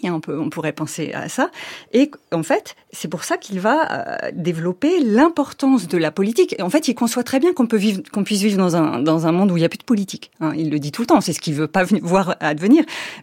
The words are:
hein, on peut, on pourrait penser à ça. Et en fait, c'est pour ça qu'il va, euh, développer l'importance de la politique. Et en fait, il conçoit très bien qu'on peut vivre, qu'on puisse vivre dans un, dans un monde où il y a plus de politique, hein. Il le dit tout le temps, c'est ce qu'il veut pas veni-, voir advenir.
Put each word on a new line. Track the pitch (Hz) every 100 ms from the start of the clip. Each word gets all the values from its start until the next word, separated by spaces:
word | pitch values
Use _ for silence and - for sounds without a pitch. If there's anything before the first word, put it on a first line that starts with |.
| 185
hein, |
on | 160
peut, | 151 143
on | 165
pourrait | 165 156
penser | - 151 - 151
à | - 160
ça. | - 330 - - - -
Et | 233 294 - _
en | 165
fait, | 156 392 - - _
c'est | - 160
pour | 170 -
ça | 349
qu'il | - 185
va, | 214 302 - - - - -
euh, |
développer | - 170 160 175 180 294 370
l'importance | 233 220 330 330 269 - 269 254 175
de | 180
la | 156
politique. | 196 196 294 359 -
Et |
en | 180
fait, | 302 277
il | -
conçoit | 240 247
très | 240 269
bien | 339
qu'on | 349 233
peut | 214
vivre, | 214 190 -
qu'on | 208
puisse | 185 208
vivre | 214 196
dans | 180 165
un, | 175 120
dans | 156 160 160
un |
monde | 175 202
où | 170
il |
y | 165
a |
plus | -
de |
politique, | - 208 190 - - -
hein. | 156 147
Il | 156
le | 151
dit | 143
tout | 233
le | 240
temps, | 277
c'est | 175
ce | 147
qu'il | 170 147
veut | 156
pas | 190
veni-, | 185 202
voir | 170 190 180 -
advenir. | 156 151 196 311 311 - - -